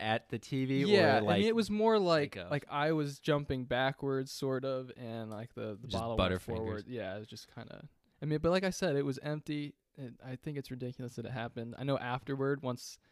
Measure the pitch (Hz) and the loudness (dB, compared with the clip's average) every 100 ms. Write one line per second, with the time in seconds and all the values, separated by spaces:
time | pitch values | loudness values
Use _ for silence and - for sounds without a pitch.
0 | 110 113 - 117 - 131 131 135 180 202 | 2 0 0 -8 -4 -2 0 2 6 8
1 | 160 135 208 202 214 226 202 208 226 220 | 8 6 6 4 4 4 2 2 4 6
2 | 180 160 147 101 87 143 - 143 151 160 | 6 4 2 -4 -2 -2 -2 0 2 2
3 | 143 139 - 147 147 131 123 123 131 135 | 0 -2 2 2 2 -4 0 2 2 0
4 | 139 135 135 - 139 131 135 131 127 - | -2 -2 -4 -4 -2 -2 -2 -4 -6 -10
5 | 120 113 110 104 113 - 110 104 123 113 | -8 -8 -8 -8 -10 -8 -8 -8 -6 -4
6 | 117 110 92 92 - 113 110 107 110 123 | -2 2 2 0 -2 -4 -4 -6 -8 -8
7 | 95 101 107 110 - - 113 - 151 _ | -6 -8 -10 -16 -16 -16 -16 -16 -18 _
8 | _ _ 147 151 165 185 190 180 185 143 | _ _ -2 2 4 4 2 0 2 2
9 | 143 135 147 151 151 147 147 - _ - | 0 -2 -4 -6 -4 -6 -6 -10 _ -14
10 | 131 - 127 127 - 143 131 131 127 123 | -14 -12 -12 -10 -8 -8 -8 -8 -8 -8
11 | 120 - 113 120 117 120 117 117 139 135 | -10 -8 -6 -6 -6 -8 -10 -6 -2 -2
12 | 123 127 - 135 135 143 131 123 - - | -2 -4 -4 -2 0 0 -2 -6 -8 -18
13 | _ | _